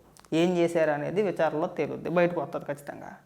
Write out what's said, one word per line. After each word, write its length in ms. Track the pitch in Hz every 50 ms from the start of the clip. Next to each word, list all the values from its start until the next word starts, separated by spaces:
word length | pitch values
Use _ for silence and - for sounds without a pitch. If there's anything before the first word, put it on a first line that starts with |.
| - - - - - - 151 160
ఏం 180 | 170 180 180
చేశారు 340 | 175 170 165 170 165 160 151
అనేది 320 | 147 147 147 143 160 190 214
విచారణలో 440 | 190 - - 170 156 147 151 170
తేలుద్ది, 420 | 185 - - 147 135 131 - - 151
బయటకు 320 | 165 175 175 170 175 170
వస్తుంది 240 | 139 - - 147 -
ఖచ్చితంగా. 520 | - 143 143 - - - - - - 196 - _